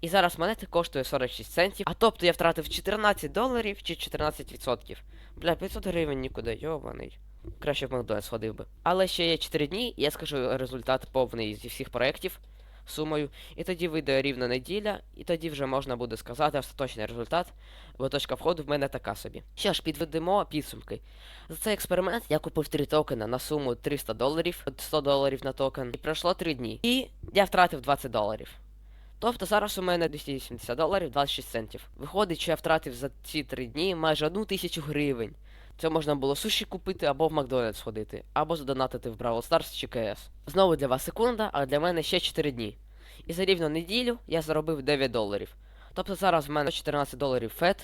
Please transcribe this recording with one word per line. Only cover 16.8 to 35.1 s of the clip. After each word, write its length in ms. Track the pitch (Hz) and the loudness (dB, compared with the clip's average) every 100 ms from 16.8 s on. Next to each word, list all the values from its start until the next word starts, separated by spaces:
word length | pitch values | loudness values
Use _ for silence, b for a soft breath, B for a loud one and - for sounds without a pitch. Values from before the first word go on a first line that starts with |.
| 131 - 107 | -6 -4 -8
результат, 420 | 117 117 160 180 - B B B - | -6 -2 -2 -2 -10 B B B -6
бо 120 | 135 | -2
точка 260 | 143 - 127 | -2 -2 -2
входу 280 | 156 175 | 0 0
в 60 | 143 | 0
мене 180 | 147 139 | 0 0
така 280 | 127 - 104 | -2 -6 -6
собі. 280 | - - - - | -8 -12 -16 -2
Що 180 | 208 | 0
ж, 100 | 165 | 0
підведемо 640 | - 156 165 156 165 202 - | -2 -4 -2 -2 2 2 2
підсумки. 560 | 151 139 113 - 107 B B B B B | -2 -4 -10 -10 -12 B B B B B
За 60 | 156 | -6
цей 180 | - | 0
експеримент 500 | 202 - 180 185 226 226 | 0 2 2 2 0 2
я 100 | 151 | 0
купив 280 | 160 160 151 | 2 -2 0
три 180 | 151 143 | 0 4
токена 420 | 151 151 120 110 | 4 2 -2 -2
на 120 | 127 | -2
суму 360 | - 151 135 120 | 0 -2 0 -2
триста 380 | - 143 - | -2 -4 -4
доларів, 540 | 110 123 156 170 175 - 135 | 0 0 2 -2 -2 -8 -8
сто 240 | - 156 | -2 0
доларів 440 | 139 139 139 131 139 | 4 4 4 0 -4
на 60 | |
токен, 400 | 131 135 139 127 | 0 -2 0 -6
і 40 | 117 | -4
пройшло 360 | 147 156 175 | -4 0 0
три 200 | 190 170 | 0 0
дні. 260 | 139 120 110 | -2 -4 -2
І 240 | 233 254 240 - - | 2 2 0 -10 -2
я 100 | 190 | 4
втратив 380 | 190 190 175 156 | 4 6 4 4
двадцять 300 | 123 139 135 | 0 0 0
доларів. 400 | 113 104 107 - - - - b b b b | 0 0 -2 -8 -18 -20 -20 b b b b
Тобто 260 | 220 240 185 | -2 0 2
зараз 320 | 214 208 - | 2 2 -2
у 40 | |
мене 280 | 185 175 165 | 2 2 2
двісті 240 | 151 - | 0 -6
вісімдесят 440 | 135 - 123 - 120 | -6 -6 -12 -6 0
доларів, 340 | 160 196 170 | 2 2 0
двадцять 240 | 127 143 - | 0 0 0
шість 140 | - | -4
центів. 400 | 117 110 - - - | -4 -6 -10 -16 -12
Виходить, 440 | 139 185 208 165 | -6 0 2 2
що 120 | - | 0
я 40 | 156 | 0
втратив 400 | - 160 151 120 | 4 2 2 -6
за 140 | 135 - | -6 -8
ці 200 | - 156 | -6 -6
три 220 | 135 123 127 | -4 -6 -6
дні 300 | 127 180 175 | -2 0 2
майже 300 | 160 151 151 | 2 2 2
одну 200 | 180 220 | 0 -2
тисячу 360 | 190 180 - | -2 -2 -6
гривень. 540 | 147 147 147 | -4 0 0